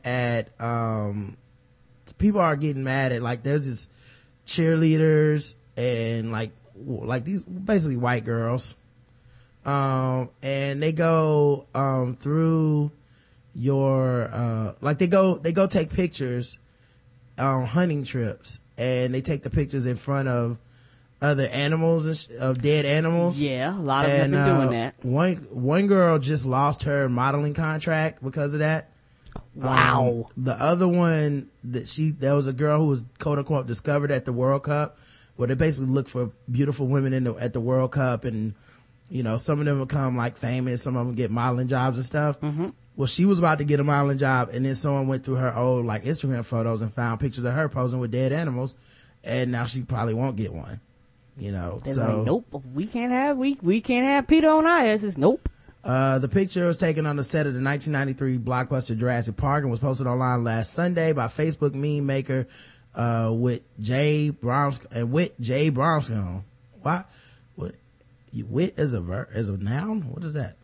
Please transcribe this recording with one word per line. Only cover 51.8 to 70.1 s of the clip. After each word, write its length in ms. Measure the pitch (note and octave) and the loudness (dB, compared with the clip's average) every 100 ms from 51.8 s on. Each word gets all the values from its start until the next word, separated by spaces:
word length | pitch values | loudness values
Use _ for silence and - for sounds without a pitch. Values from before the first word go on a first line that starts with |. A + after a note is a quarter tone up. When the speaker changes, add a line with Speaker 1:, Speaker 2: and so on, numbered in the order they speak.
Speaker 2:
They're 120 | - | -6
Speaker 1:
so 220 | C3+ A2+ G#2+ | -4 0 0
Speaker 2:
like, 80 | A2+ | 0
"Nope, 360 | A3 - C#3 C3 | -2 -4 -14 -10
we 100 | C3+ | -8
can't 280 | G#3 A#3 B3 | -6 -4 -2
have, 260 | B3 C#4+ C4+ | 0 0 0
we, 180 | C4+ C4+ | 0 0
we 180 | F3 A3 | 0 0
can't 240 | A#3 B3 | 2 2
have 220 | C4 C#4 - | 4 2 4
Peter 240 | D#4+ D#4 | 6 6
on 160 | D#4 D#4+ | 6 6
our 140 | E4+ | 4
asses." 360 | A#3 G#3+ G#3 D3+ | 4 2 0 4
Nope. 320 | F3 C4+ - - - - | 4 4 -2 -10 -20 -12
Speaker 1:
Uh, 360 | A2+ C3 C3+ C3 | -2 2 2 2
the 100 | C3 | 2
picture 380 | G3 F#3+ F3+ F3 | 2 2 0 0
was 100 | E3+ | 2
taken 300 | E3+ D#3 D3+ | 0 0 0
on 100 | C#3+ | -2
the 80 | |
set 220 | C3 D#3 C#3+ | -2 0 0
of 80 | |
the 60 | B2+ | 0
nineteen 340 | C3+ C#3+ D#3 | -2 -2 -2
ninety-three 420 | C#3+ C#3 C3 C3+ B2+ | -2 -2 -2 0 0
blockbuster 640 | A#2 B2 B2 C3 A#2+ A2 | 0 -2 0 -2 -2 -2
Jurassic 400 | B2 A#2+ A2 F#2+ | 0 0 -2 -2
Park 240 | C#3 D3 | 0 0
and 80 | C#3 | 0
was 100 | A#2 | 0
posted 260 | C3+ C3 B2+ | -2 0 0
online 380 | B2+ B2+ B2 | 0 0 0
last 300 | A#2 A2+ G#2+ | 0 -2 -2
Sunday 400 | - F3+ E3+ D#3+ | -2 0 2 0
by 140 | C#3+ A2+ | 0 -2
Facebook 440 | - D#3 D3+ D3 | -2 -2 0 -2
meme 320 | C3+ D3 D3 | 0 -2 0
maker, 420 | C#3 C3+ C3 C3 A#2+ - - - _ | 0 -2 -2 -2 -4 -10 -20 -20 _
uh, 360 | - A#2 A#2 A2+ | -4 -2 0 0
Whit 320 | A2+ B2+ A#2+ _ - | 0 0 -2 _ -10
J. 500 | G#2+ C3 D3+ D3+ D3+ | -2 0 2 2 0
Browns-, 560 | C#3+ A#2 C3+ C#3+ B2+ - | -2 -2 0 0 -2 -8
and 220 | A#2 A#2 | -4 0
Whit 280 | D3 F3+ - | 0 0 -4
J. 300 | A#2+ C3 D#3 | -4 0 2
Brownstone. 760 | B2+ D#3+ D#3 - G#2+ F2+ F#2 G2 _ _ - | 2 2 0 0 -4 -4 -6 -12 _ _ -8
Why? 220 | D3 F3+ - - - - _ | -4 -4 -6 -20 -20 -20 _
What? 200 | - F2 - _ _ _ _ _ | -12 -12 -12 _ _ _ _ _
You, 120 | A2+ | -12
Whit 300 | A2 A#2 F#3 - | -6 -2 -2 0
is 140 | D3+ | -2
a 80 | A2+ | -2
ver-, 280 | E2+ G2+ - | -4 -6 -6
is 160 | G#2+ G#2 | -4 -4
a 80 | G2 | -2
noun? 540 | G2+ C3+ G#3 A3 C3+ | -2 -4 -2 -4 -6